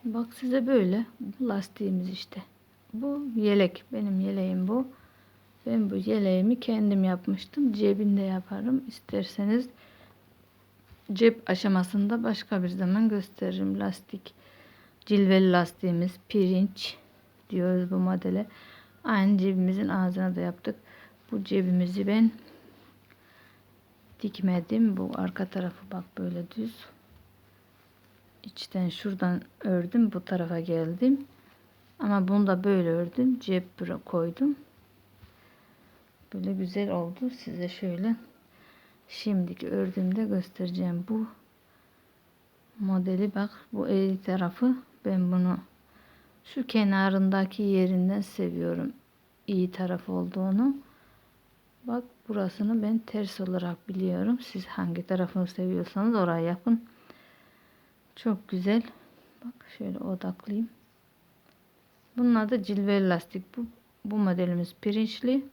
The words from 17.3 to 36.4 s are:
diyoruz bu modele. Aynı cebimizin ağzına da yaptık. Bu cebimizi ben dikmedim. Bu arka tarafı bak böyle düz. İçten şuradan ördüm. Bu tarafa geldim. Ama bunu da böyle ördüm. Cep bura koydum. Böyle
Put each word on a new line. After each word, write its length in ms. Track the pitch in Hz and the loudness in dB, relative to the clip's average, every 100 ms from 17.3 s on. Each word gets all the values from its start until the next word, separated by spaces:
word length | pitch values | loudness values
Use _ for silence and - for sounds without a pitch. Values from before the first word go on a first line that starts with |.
| _ _ | _ _
diyoruz 420 | 185 180 180 180 | -2 2 0 0
bu 60 | 185 | 0
modele. 480 | 185 185 185 185 220 - - - - _ - | 0 0 -2 -2 -4 -12 -20 -20 -20 _ 0
Aynı 300 | 214 196 202 | 4 6 4
cebimizin 500 | 190 185 185 190 208 | 4 2 2 0 0
ağzına 480 | 190 185 185 185 180 | 0 0 0 -2 -2
da 60 | |
yaptık. 340 | 175 175 - 214 - - - _ - | -4 -4 -8 -10 -14 -20 -20 _ -8
Bu 120 | 214 | -8
cebimizi 640 | 190 196 180 180 180 190 196 | -2 0 2 2 2 -2 0
ben 240 | 214 226 - - - - - - _ _ - _ - - _ _ _ _ _ _ - | 4 4 2 -20 -20 -20 -20 -20 _ _ -20 _ -20 -20 _ _ _ _ _ _ -10
dikmedim. 760 | 208 - 185 180 165 220 226 185 | -10 -2 0 0 0 2 2 2
Bu 140 | 185 - | -4 -4
arka 300 | 185 185 190 | -4 -4 -6
tarafı 460 | 196 180 - 190 | -4 -6 -8 -12
bak 120 | 185 180 - | -12 -10 -8
böyle 340 | 180 175 175 | -6 -6 -8
düz. 340 | - 226 - - - _ - - _ _ _ _ _ _ _ _ _ _ _ | -8 -8 -10 -20 -20 _ -20 -20 _ _ _ _ _ _ _ _ _ _ _
İçten 460 | - - - 190 180 | -18 -16 -8 -4 -2
şuradan 520 | - 208 190 180 180 - _ | -4 -6 -2 0 0 -6 _
ördüm. 480 | 214 180 175 240 220 | 0 0 2 4 2
Bu 120 | 185 - | 2 -4
tarafa 340 | 185 170 170 | -2 -2 -4
geldim. 680 | 165 165 160 175 254 269 277 - _ _ _ _ _ _ | -2 -2 0 2 4 2 0 -20 _ _ _ _ _ _
Ama 280 | 220 202 185 | 0 2 4
bunu 200 | 202 202 | 4 4
da 160 | 180 | 2
böyle 260 | 202 196 170 | 4 2 4
ördüm. 500 | 165 170 - 254 247 | 0 -2 2 2 2
Cep 400 | - 185 185 - | 0 -2 -2 -10
bura 180 | 175 170 | -8 -8
koydum. 580 | - 180 165 170 277 285 - _ _ _ _ _ - _ - _ _ _ _ _ _ _ _ | -4 -2 -2 0 -2 -2 -10 _ _ _ _ _ -20 _ -20 _ _ _ _ _ _ _ _
Böyle 200 | 190 | -8